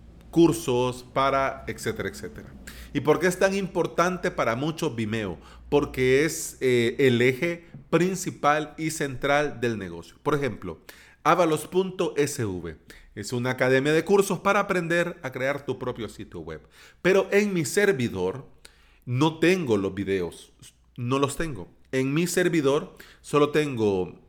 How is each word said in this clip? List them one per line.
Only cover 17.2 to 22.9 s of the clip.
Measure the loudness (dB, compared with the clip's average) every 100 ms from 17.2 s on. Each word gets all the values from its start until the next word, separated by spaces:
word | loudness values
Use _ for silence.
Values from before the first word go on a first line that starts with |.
| 4
en | 2 2
mi | 0
servidor | 0 2 2 2 0 -2 -4 -4 -12 -20 -20 _ _ _
no | -6 0 2 2
tengo | 2 2 2 0
los | 0
videos, | -4 -2 -2 -2 -10 -20 _ -20 _ _ -8
no | -2 0
los | 0 -2
tengo. | -8 -8 -14 -20 _
En | -2 0
mi | 0 0
servidor | 2 2 2 2 0 -2